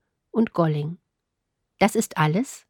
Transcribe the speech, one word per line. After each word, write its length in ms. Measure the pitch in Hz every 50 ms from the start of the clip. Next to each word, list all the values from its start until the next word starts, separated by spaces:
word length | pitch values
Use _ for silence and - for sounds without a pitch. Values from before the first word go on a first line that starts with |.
| _ _ _ _ _ _
und 240 | - 233 226 - -
Golling. 420 | - 165 160 151 147 147 156 175 - _ _ _ _ _ _ _ _ _ _ _ _ _ _ _ _
„Das 160 | 190 208 -
ist 220 | 226 220 - -
alles?“, 480 | - 151 156 156 196 269 - - - _